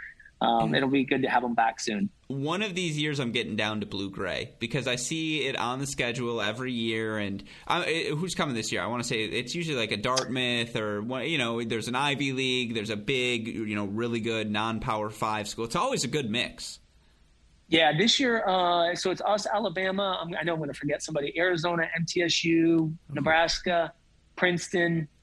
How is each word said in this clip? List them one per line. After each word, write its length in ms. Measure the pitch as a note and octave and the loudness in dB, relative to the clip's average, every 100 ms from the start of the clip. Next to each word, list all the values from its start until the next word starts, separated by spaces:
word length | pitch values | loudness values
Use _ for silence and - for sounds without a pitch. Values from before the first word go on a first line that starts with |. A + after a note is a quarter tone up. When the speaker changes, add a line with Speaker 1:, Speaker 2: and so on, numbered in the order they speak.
| - - - - | -18 -18 -16 -2
Speaker 1:
um, 300 | A#2+ A#2 A2+ | 2 4 4
Speaker 2:
Yeah. 60 | D3 | 2
Speaker 1:
it'll 120 | C3+ | 2
be 160 | C#3 C3 | 2 2
good 160 | C3+ | 0
to 80 | C3 | 2
have 140 | B2 | 2
them 100 | B2 | 2
back 260 | A#2 A2+ - | 2 0 0
soon. 300 | - G#2 G3+ - - | -2 -2 -2 -4 -8
Speaker 2:
One 340 | C#3 C#3+ F3+ | -4 -2 0
of 140 | G#3+ F3 | -2 -2
these 220 | F3 D3+ | -2 0
years 220 | D3+ C#3+ | 0 0
I'm 120 | B2 | 0
getting 240 | A#2+ G#2 G#2+ | 0 -2 0
down 240 | G#2+ G#2+ | 0 -2
to 40 | G2+ | -4
Blue 240 | G2 G2 | -4 -6
Gray 420 | F#2 F#2 C#2 - - | -4 -4 -4 -6 -6
because 260 | A#2 C#3+ B2 | -4 -2 -2
I 80 | A#2+ | -2
see 480 | - E3 D#3+ D#3 C3 | -2 -2 -2 -2 -2
it 100 | - | -2
on 220 | A#2+ C3 | -2 -4
the 60 | C#3 | -4
schedule 540 | C#3+ B2 B2 A#2+ A#2 | -2 -2 -2 -2 -2
every 300 | G2+ A2 B2+ | -2 -2 -4
year. 440 | A#2+ A2+ A2 A2 G#2+ | -2 -2 -2 -2 -2
And 240 | G2+ G2 - - - | -4 -6 -10 -10 -4
I, 160 | F3 E3+ | -2 0
it, 280 | D#3+ - D3+ | -2 -2 -4
who's 180 | F3+ - | -4 -2
coming 200 | D#3+ A#2 | -2 -2
this 160 | G#2+ | -2
year? 80 | G#2 | -2
I 60 | F#2+ | -2
wanna 160 | A#2+ A#2 | -4 -2
say 180 | A#2 | -2
it's 320 | A2 A2+ - E3+ | -2 -2 -4 -4
usually, 220 | E3 C3+ | -2 -2
like, 140 | G#2+ | -2
a 40 | G#2 | 0
Dartmouth 800 | B2 C3 A#2+ B2+ B2 A#2+ A#2 A#2+ | 0 0 0 0 0 0 -2 -2
or 260 | G#2+ G#2 | -2 -2
one, 240 | A2+ C3 B2+ | -4 -4 -2
you 120 | D#3+ | 0
know, 260 | A#2 A#2 | 0 -2
there's 240 | A#2+ A#2 G#2+ | -2 -2 -2
an 80 | B2 | 0
Ivy 380 | C#3+ C3+ C#3 | 2 2 0
League, 400 | C3 C3 B2+ A#2 | 0 2 2 0
there's 160 | A2+ G#2 | -2 -2
a 80 | G#2 | -2
big, 500 | G#2 C3+ B2 A#2+ A2 | 0 2 2 0 -2
you 280 | - G#2+ G#2 | -4 -2 -2
know, 100 | G2+ | -2
really 340 | G#2+ A#2+ A#2 | -2 0 0
good 320 | A2+ A2+ G#2+ | 0 0 0
non-power 580 | G#2 A2+ A2+ B2 A2 G#2+ | 0 0 -2 -2 -2 -2
five 380 | G#2+ A2+ G#2+ G#2+ | -2 -2 -2 -4
school. 160 | - | -4
It's 120 | A#2 E3+ | -2 0
always 260 | B3+ A3+ | 0 0
a 60 | A#2+ | 0
good 200 | D3+ A#2+ | -2 0
mix. 500 | A#2 F#2+ - - - _ _ _ _ _ _ _ _ - | -2 -2 -6 -14 -14 _ _ _ _ _ _ _ _ 0
Speaker 1:
Yeah, 280 | D#3+ D#3+ D3+ | 4 6 6
this 220 | A3+ - | 4 4
year, 260 | B3+ A3+ G3 | 4 2 2
uh, 500 | F#3 F3 F3 E3+ E3+ | 2 4 4 2 2
so 160 | F#3 | -2
it's 100 | F3 | 0
us, 260 | - G#3 - | 0 0 0
Alabama. 720 | G#3 A3 E3+ F#3+ F#3+ G3+ F#3 | 0 0 -2 -2 0 0 -2
I'm, 140 | E3+ E3+ | -4 -4
I 60 | |
know 120 | D#3+ E3 | -2 -2
I'm 40 | |
gonna 140 | C#3+ | -4
forget 280 | B2+ C#3+ C#3+ | -4 -4 -2
somebody. 320 | - D#3 C#3+ E3 | -2 -4 -2 0
Arizona, 460 | F3+ F3 F3 E3+ E3 E3 | 2 2 0 0 0 -2
M 100 | E3 | -2
T 160 | F3 | 0
S 220 | E3+ - | 2 2
U, 340 | E3 E3 E3 E3 D#3+ D#3+ - | 4 6 6 4 2 -4 -8
Speaker 2:
Mm-hmm. 80 | |
Speaker 1:
Nebraska, 800 | C#3 D3+ D#3+ E3 - F3+ F3 D#3+ - _ _ _ - | -2 4 4 4 2 0 2 0 -6 _ _ _ 0
Princeton. 720 | F3+ F3 - F3+ E3+ E3 D3+ _ | 2 2 0 2 4 2 -2 _